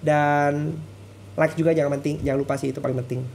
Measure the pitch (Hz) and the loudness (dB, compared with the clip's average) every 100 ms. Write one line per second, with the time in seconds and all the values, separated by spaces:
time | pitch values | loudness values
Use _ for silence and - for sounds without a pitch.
0 | 151 147 147 147 143 147 151 160 - - | 4 4 4 4 2 0 -2 -6 -10 -16
1 | - - - - 156 165 160 160 143 139 | -20 -20 -12 0 0 2 2 4 2 0
2 | 147 156 139 135 139 139 139 131 139 127 | -2 -2 0 0 0 -2 -2 -2 -2 -2
3 | 127 127 127 | -4 -6 -6